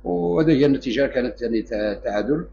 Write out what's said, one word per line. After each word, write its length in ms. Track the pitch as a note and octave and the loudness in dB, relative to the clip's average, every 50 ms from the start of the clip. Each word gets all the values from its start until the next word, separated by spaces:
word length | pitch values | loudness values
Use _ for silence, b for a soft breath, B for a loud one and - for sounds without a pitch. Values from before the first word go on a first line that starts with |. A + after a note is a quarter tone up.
| - | -4
وهذه 480 | - F2 F2 F2 F2 F2 D#3+ D#3+ D#3 | -2 -2 0 0 0 2 2 4 4
هي 140 | D3+ C3 C#3+ | 4 4 4
النتيجة 420 | C#3+ C#3 C#3 - C3 G#2+ B2+ C#3 | 4 4 2 0 -4 0 0 0
كانت، 340 | B2+ - B2+ B2 A#2+ - - | 0 0 -2 -2 -2 -6 -6
يعني، 200 | A#2+ A2+ A2+ A2 | -4 -2 -2 -2
تع-، 320 | - - A2+ G#2 G#2+ G#2 G2+ | -2 -4 -4 -2 -2 -2 -4
تعادل. 520 | G2+ - G2 G2+ G#2 G#2 A#2 C#3+ D#3+ E3+ - | -4 -6 -4 -2 -2 0 0 -2 -2 -2 -10